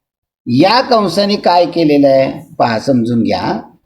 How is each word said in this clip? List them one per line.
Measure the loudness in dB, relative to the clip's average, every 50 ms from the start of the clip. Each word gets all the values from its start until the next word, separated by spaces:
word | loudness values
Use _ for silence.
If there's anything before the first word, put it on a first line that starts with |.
| _ _ _ _ _ _ _ _ -6
या | -2 0 2 2 2 2 0
कंसाने | 0 0 0 0 0 0 -2 -2 -2 -2 -2
काय | -2 0 0 2 2 2
केलेलं | 0 0 -2 0 2 2 2 4 4
आहे | 4 2 2 0 -4 -8 -14 -10 -6 -4
पहा, | -2 -2 -2 -4
समजून | -2 -2 -2 0 -2 -2 -2 -2 -2
घ्या. | -2 -2 -4 -4 -4 -6 -6 -8 -14 _ _ _